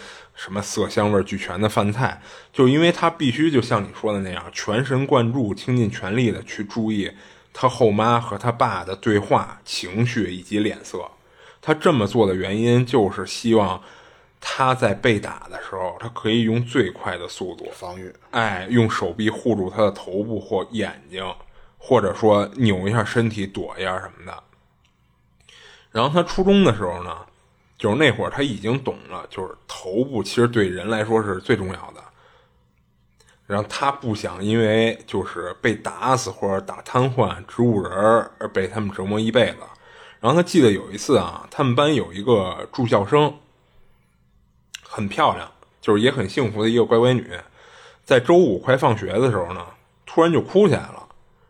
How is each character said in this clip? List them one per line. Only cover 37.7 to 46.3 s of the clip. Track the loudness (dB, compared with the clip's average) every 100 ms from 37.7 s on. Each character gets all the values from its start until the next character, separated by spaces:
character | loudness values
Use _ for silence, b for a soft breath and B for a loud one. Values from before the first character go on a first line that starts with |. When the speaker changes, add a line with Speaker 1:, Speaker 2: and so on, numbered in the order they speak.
| 2
Speaker 1:
人 | -2
儿 | 2 4 4 2 -8
而 | -4
被 | -2 -2
他 | -4
们 | -6
折 | -6
磨 | -4 -2
一 | 2
辈 | 2 2
子。 | 0 -16 -20 B B B B
然 | 2
后 |
他 | 2
记 | 4 6
得 | 6
有 | 4 -4
一 | -8
次 | 2 2
啊， | 2 -8 -12
他 | -2
们 | 0 2
班 | 2
有 | 2 -2
一 | -4
个 | 2 2 2 -6 -8
住 | -4 2
校 | 2 2
生， | 2 2 -2 _ _ _ _ _ _ _ _ _ _ _ _ _ -20
很 | -14 -8 -6
漂 | 0 0 0
亮， | -8 _ _ _
就 | 0
是 | 4
也 | 2
很 | 0
幸 | -4